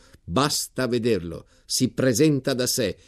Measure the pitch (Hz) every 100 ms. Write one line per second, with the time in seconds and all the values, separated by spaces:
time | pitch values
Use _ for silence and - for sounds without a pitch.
0 | _ - - 92 147 - - - 127 120
1 | 117 101 85 80 - _ - - 127 -
2 | 131 113 156 139 143 123 123 - 104 -